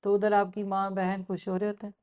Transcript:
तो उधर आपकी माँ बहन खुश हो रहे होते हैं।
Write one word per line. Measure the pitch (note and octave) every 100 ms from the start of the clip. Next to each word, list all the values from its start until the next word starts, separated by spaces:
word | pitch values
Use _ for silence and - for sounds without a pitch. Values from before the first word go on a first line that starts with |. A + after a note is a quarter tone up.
तो | G3+ G3+
उधर | G#3 G#3
आपकी | G3+ G3+ G3
माँ | G3 G3
बहन | F#3+ F#3 F#3+
खुश | F#3 F3+ -
हो | F#3
रहे | G#3
होते | G#3 G#3
हैं। | -